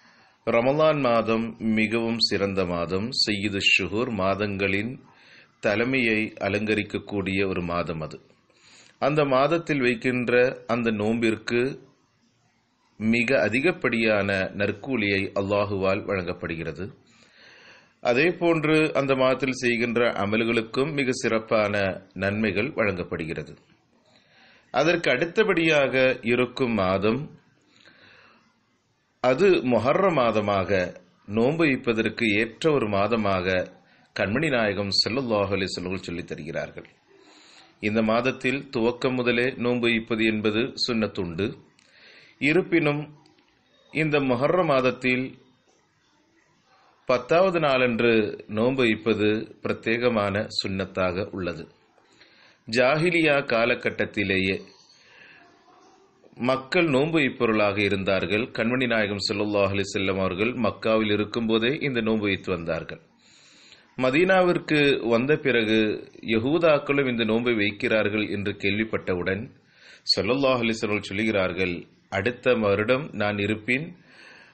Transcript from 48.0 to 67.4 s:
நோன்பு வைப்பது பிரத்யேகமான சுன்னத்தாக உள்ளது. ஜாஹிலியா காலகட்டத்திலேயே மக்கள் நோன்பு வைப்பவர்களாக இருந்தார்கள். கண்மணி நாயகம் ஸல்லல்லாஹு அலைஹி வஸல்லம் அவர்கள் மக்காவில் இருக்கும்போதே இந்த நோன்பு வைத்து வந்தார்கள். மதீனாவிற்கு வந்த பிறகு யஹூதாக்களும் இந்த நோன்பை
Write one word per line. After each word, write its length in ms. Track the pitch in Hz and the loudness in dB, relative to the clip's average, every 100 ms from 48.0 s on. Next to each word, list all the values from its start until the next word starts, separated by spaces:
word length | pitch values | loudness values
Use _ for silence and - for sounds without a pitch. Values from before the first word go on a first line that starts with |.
| 120 113 104 - - | 4 4 2 -2 -6
நோன்பு 360 | 107 120 135 | 0 0 2
வைப்பது 720 | 120 107 117 101 107 107 - - | 2 2 0 2 2 0 -4 -8
பிரத்யேகமான 880 | 110 104 - 117 123 113 101 101 107 | -6 -4 -2 0 2 2 0 -2 -4
சுன்னத்தாக 800 | - 104 95 92 - 92 90 104 | -6 -6 -4 -4 -2 -2 -2 -6
உள்ளது. 380 | 98 87 80 80 _ _ _ _ _ - _ - _ - | -6 -6 -8 -12 _ _ _ _ _ -20 _ -20 _ -4
ஜாஹிலியா 720 | 113 127 151 170 170 160 143 139 | 2 4 4 2 2 2 2 0
காலகட்டத்திலேயே 1160 | 117 117 120 113 - 104 - 98 95 95 95 - - _ _ _ - - - - _ _ - - _ _ _ - - | 0 2 0 -2 -4 -4 -2 0 0 0 -2 -6 -20 _ _ _ -20 -20 -20 -20 _ _ -20 -20 _ _ _ -20 -4
மக்கள் 540 | 123 131 - 180 170 | -2 -2 -2 0 2
நோன்பு 300 | 131 151 160 | 2 2 2
வைப்பவர்களாக 580 | 131 - 117 110 104 98 | 0 0 0 2 2 2
இருந்தார்கள். 720 | 101 95 98 95 90 104 131 | 0 0 0 0 0 -2 -2
கண்மணி 360 | - 113 127 127 | -4 -2 0 0
நாயகம் 380 | 117 104 101 - | 0 0 -2 -4
ஸல்லல்லாஹு 400 | 101 104 104 98 | -2 0 2 2
அலைஹி 160 | 101 98 | 0 -4
வஸல்லம் 260 | 104 95 95 | -2 -2 0
அவர்கள் 340 | 92 90 113 | -2 -2 -4
மக்காவில் 580 | 127 104 - 110 110 107 | -2 -4 -2 0 0 2
இருக்கும்போதே 680 | 104 101 120 113 113 113 156 | 0 -2 -4 0 0 0 -2
இந்த 200 | 147 120 | -4 -2
நோன்பு 240 | 110 110 101 | 0 0 0
வைத்து 260 | 92 - | -2 -2
வந்தார்கள். 500 | 90 82 82 80 82 _ _ _ _ _ _ - - _ - | -4 -4 -6 -6 -14 _ _ _ _ _ _ -20 -20 _ -2
மதீனாவிற்கு 1080 | 127 135 185 190 180 170 - 151 143 131 113 | 0 2 4 4 4 2 0 2 4 2 2
வந்த 280 | 113 135 151 | 2 4 2
பிறகு 760 | 143 120 107 110 107 - - - | 2 2 2 2 2 -2 -8 -12
யஹூதாக்களும் 880 | - 113 120 165 165 147 139 143 135 | -2 0 2 2 4 4 2 0 0
இந்த 140 | 117 | 0
நோன்பை 300 | 113 113 | 0 0